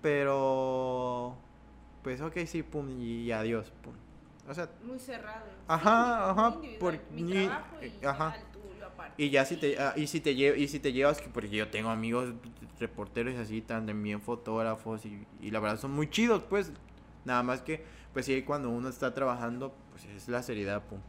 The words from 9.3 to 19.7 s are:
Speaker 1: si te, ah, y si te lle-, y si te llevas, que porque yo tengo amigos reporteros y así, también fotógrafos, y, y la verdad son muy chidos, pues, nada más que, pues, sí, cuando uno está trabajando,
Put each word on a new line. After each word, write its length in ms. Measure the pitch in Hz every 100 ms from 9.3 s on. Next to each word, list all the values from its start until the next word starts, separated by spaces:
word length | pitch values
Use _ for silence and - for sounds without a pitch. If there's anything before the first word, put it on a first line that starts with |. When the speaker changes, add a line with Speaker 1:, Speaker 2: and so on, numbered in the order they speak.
| 139 135
Speaker 1:
si 100 | 139
te, 220 | 151 139
ah, 140 | 139 143
y 120 | 147
si 120 | 160
te 140 | 147 131
lle-, 220 | 139 131
y 100 | 143
si 120 | 147
te 120 | 139
llevas, 280 | 127 139 151
que 80 | -
porque 200 | - 104
yo 180 | 104 104
tengo 200 | 107 110
amigos 440 | 110 113 120 127 117 - - 117 -
reporteros 540 | 113 - 104 117 120
y 40 | 127
así, 240 | 107 110
también 600 | 110 113 110 107 104 104
fotógrafos, 840 | 104 117 - 113 113 110 113 110 107
y, 200 | 104 104 -
y 100 | 104
la 80 | 107
verdad 180 | 107 107
son 120 | 135
muy 180 | 139 151
chidos, 340 | - 233 214
pues, 280 | - 202 170 143 - - - - -
nada 180 | 123
más 180 | 123 127
que, 220 | - 156 - - -
pues, 120 | 139 127
sí, 160 | 131
cuando 280 | 135 147 127
uno 200 | 120 127
está 240 | 127 131
trabajando, 640 | 127 135 120 117 123 135